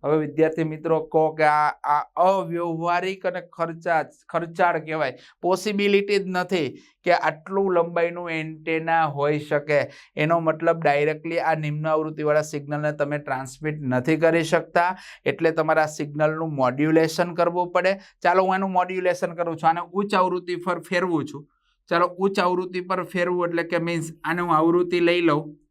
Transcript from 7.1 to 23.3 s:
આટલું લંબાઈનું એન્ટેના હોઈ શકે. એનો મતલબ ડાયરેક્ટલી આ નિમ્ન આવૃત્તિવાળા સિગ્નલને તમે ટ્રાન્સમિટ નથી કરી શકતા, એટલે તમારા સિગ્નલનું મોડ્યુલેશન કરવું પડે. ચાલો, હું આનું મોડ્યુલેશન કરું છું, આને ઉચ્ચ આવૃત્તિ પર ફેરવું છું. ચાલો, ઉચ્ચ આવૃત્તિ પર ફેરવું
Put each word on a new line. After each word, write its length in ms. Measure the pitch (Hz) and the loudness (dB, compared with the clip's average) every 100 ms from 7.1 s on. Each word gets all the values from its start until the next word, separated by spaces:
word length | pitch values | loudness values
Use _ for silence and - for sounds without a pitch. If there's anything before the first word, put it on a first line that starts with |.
આટલું 580 | 175 151 156 - 196 196 | 4 2 -4 -6 -2 2
લંબાઈનું 600 | 175 170 170 170 175 175 | 2 0 0 -2 -2 -6
એન્ટેના 760 | 160 156 156 156 160 165 165 156 | -6 -6 -10 -4 -4 0 0 0
હોઈ 340 | 139 143 151 | 0 0 0
શકે. 520 | 147 151 147 147 127 - - - | 0 -2 2 0 0 -8 -14 -4
એનો 240 | 151 170 | 0 2
મતલબ 420 | 160 160 165 165 | 0 0 0 2
ડાયરેક્ટલી 580 | 160 143 151 151 160 165 | 2 2 0 -2 -4 -2
આ 160 | 151 160 | 0 -2
નિમ્ન 320 | 151 147 156 | -2 -4 -2
આવૃત્તિવાળા 540 | 156 156 156 151 151 | 0 -2 -4 2 2
સિગ્નલને 500 | 151 147 143 147 151 | 0 -6 -6 -4 -4
તમે 260 | 151 143 147 | -2 -4 -4
ટ્રાન્સમિટ 640 | 147 131 131 - 151 156 | -4 -6 -6 -8 -6 -6
નથી 360 | 139 123 127 160 | -2 -2 0 2
કરી 260 | 165 165 | 4 2
શકતા, 540 | 156 170 165 - 175 185 - - - | 2 0 0 0 0 -2 -12 -8 -4
એટલે 260 | 139 165 | 0 0
તમારા 340 | 165 156 156 156 | 2 2 2 2
સિગ્નલનું 680 | 156 147 147 156 156 165 143 | -2 -8 0 0 0 -6 0
મોડ્યુલેશન 800 | 127 131 156 160 160 160 175 | 0 2 4 4 4 0 -2
કરવું 380 | 160 170 175 180 | 0 0 0 0
પડે. 280 | 180 180 196 - _ | 0 0 -2 -8 _
ચાલો, 220 | 180 180 | 2 4
હું 100 | 190 | 2
આનું 180 | 185 196 | 0 0
મોડ્યુલેશન 640 | 185 180 185 180 175 175 | 0 0 0 0 0 -4
કરું 240 | 165 170 160 | -4 -4 0
છું, 120 | 165 | 0
આને 120 | 165 | 0
ઉચ્ચ 340 | 175 180 202 190 | -2 -2 0 2
આવૃત્તિ 400 | 185 180 175 175 | 2 0 -4 -6
પર 240 | 180 170 | -4 -4
ફેરવું 460 | - 180 180 160 139 | -2 -2 0 -2 -2
છું. 240 | 143 - _ _ _ _ | -10 -18 _ _ _ _
ચાલો, 180 | 170 175 | 2 2
ઉચ્ચ 320 | 175 196 196 | 2 -2 2
આવૃત્તિ 420 | 180 180 185 185 | 0 0 -2 -6
પર 220 | 180 185 | -4 -4
ફેરવું 440 | 175 185 175 | -4 -2 0